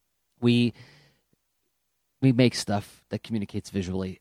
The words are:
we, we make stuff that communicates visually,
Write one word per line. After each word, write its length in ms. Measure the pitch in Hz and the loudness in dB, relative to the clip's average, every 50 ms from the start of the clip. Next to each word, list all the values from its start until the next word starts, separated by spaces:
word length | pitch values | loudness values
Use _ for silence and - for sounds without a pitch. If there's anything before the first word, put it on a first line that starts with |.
| _ _ _ _ _ _ _ _ | _ _ _ _ _ _ _ _
we, 320 | 120 120 120 120 120 117 - - - - - _ _ _ _ _ _ _ _ _ _ _ _ _ _ _ _ _ _ _ _ _ _ _ _ _ | 2 2 4 4 2 0 -2 -6 -16 -20 -20 _ _ _ _ _ _ _ _ _ _ _ _ _ _ _ _ _ _ _ _ _ _ _ _ _
we 120 | - 135 127 | 2 2 4
make 200 | 117 127 120 - | 6 4 4 2
stuff 520 | - - - 101 101 98 - - _ _ _ | 0 -4 -2 -4 -4 -4 -8 -16 _ _ _
that 140 | - 104 - | -10 -10 -8
communicates 460 | - 113 110 101 - - 104 - - | -6 -6 -4 -4 -6 -8 -10 -10 -6
visually, 500 | - 101 92 90 92 95 95 92 90 - | -6 -6 -4 -4 -6 -6 -6 -8 -10 -14